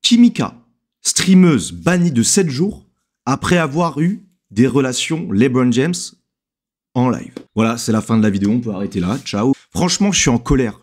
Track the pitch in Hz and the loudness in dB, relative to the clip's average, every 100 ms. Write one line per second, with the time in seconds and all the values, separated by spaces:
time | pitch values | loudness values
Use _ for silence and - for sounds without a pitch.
0 | - 233 240 - 117 - _ _ _ _ | 2 4 4 4 -6 -8 _ _ _ _
1 | - - 185 185 180 135 - 85 82 180 | -6 -2 4 6 6 4 -2 -6 -2 0
2 | 175 123 107 202 180 127 190 - _ _ | 0 0 0 2 0 -2 -4 -4 _ _
3 | _ _ - 139 - 175 160 147 170 147 | _ _ -6 -4 0 0 0 -2 -4 -2
4 | 170 208 _ _ _ 101 127 143 131 120 | -4 -4 _ _ _ 0 2 2 0 -4
5 | - 160 90 98 131 123 127 120 151 175 | -4 -6 -2 0 2 2 2 2 0 -4
6 | - _ _ _ _ _ _ _ _ 123 | -8 _ _ _ _ _ _ _ _ -2
7 | 123 85 - - - 107 113 117 - 110 | 0 -2 -8 -18 -10 -2 -2 -2 -2 -2
8 | 104 113 107 98 101 120 110 95 101 98 | 0 0 2 0 0 -2 -4 -8 -6 -4
9 | 90 90 - 101 120 135 _ 90 135 - | -4 -4 -6 -2 0 -2 _ -4 -2 0
10 | 202 185 - 120 - 135 120 - | 0 2 2 0 2 0 0 -6